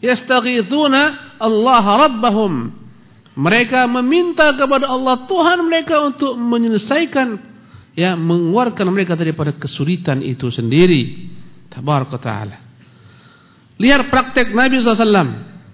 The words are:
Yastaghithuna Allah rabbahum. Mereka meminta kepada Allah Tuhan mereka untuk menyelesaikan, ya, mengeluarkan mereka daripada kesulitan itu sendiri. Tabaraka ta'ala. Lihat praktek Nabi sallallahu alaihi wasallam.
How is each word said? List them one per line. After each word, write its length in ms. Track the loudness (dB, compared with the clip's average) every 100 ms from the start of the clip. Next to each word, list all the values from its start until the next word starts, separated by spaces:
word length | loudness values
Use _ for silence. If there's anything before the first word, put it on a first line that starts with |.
Yastaghithuna 1400 | 0 -2 0 0 2 -2 0 0 2 2 2 -2 -18 -4
Allah 720 | 0 2 4 4 4 4 4
rabbahum. 640 | 2 0 0 0 -2 -6 -10 -20 -20 -20 -20 _ -2
Mereka 480 | 2 2 2 0 0
meminta 640 | 0 0 2 0 2 2 2
kepada 320 | 0 0 0
Allah 400 | -2 0 -2 -2
Tuhan 400 | 0 2 2 0
mereka 320 | -2 0 0
untuk 400 | 0 -2 -4 -2
menyelesaikan, 960 | -2 0 0 0 -2 -2 -2 -2 -2 -6 -14 -20 -20 -20 -14
ya, 240 | -4 -2 0
mengeluarkan 720 | 0 0 2 0 0 -2 -2
mereka 240 | 0 -2
daripada 400 | -2 -2 -2 -4
kesulitan 720 | -6 -10 -6 -4 -2 -2 -4
itu 240 | -4 -6 -6
sendiri. 800 | -4 0 4 4 4 0 -8 -14 -16 -18 -20 -20
Tabaraka 480 | -12 -4 -2 -2 -8
ta'ala. 400 | -8 -8 -10 -14 -20 -20 -20 -20 -20 -20 -20 -20 _ _ _ _
Lihat 320 | 2 2 2
praktek 480 | -2 0 0 0 2
Nabi 240 | 2 2
sallallahu 160 | 2 2
alaihi 160 | 4
wasallam. 180 | 4 2 -4 -14 -20 -20